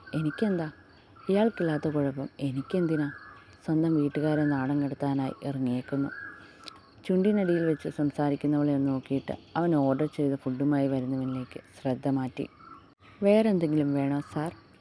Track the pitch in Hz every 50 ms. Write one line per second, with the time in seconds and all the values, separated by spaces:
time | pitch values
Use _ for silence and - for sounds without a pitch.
0 | - - - 160 156 151 - - 226 208 185 170 160 151 - - - - - -
1 | - - - - - - 190 202 220 233 - - 175 165 151 143 - 160 143 147
2 | 143 139 139 139 139 - - - 143 135 127 139 135 - - 185 170 160 160 151
3 | 147 143 - - - - - - - - - - - - 160 160 165 165 160 147
4 | 147 143 - 151 151 156 151 151 151 147 143 135 131 135 143 147 143 139 143 -
5 | 143 139 135 139 135 135 - - - 139 139 131 131 123 123 127 - - 143 139
6 | 139 - - - - - - - - - - - - - - - - - - -
7 | - - 185 185 185 214 208 208 190 175 175 165 165 160 151 - - - - -
8 | 147 143 - - 147 143 143 143 - 143 151 147 147 147 143 139 139 139 135 131
9 | - - 135 135 - - 123 - - - - 156 170 170 160 147 139 135 135 135
10 | 156 147 - - 147 139 139 139 - 135 127 127 143 147 147 139 139 135 135 131
11 | 127 131 135 131 131 131 131 127 123 - - - - - - - - 135 127 131
12 | 135 143 135 135 131 123 - - - - - - - - - - - - - _
13 | - - - - 202 202 208 220 220 220 196 175 170 147 151 151 143 143 139 139
14 | 139 139 143 143 147 - - 151 151 175 - - - - - -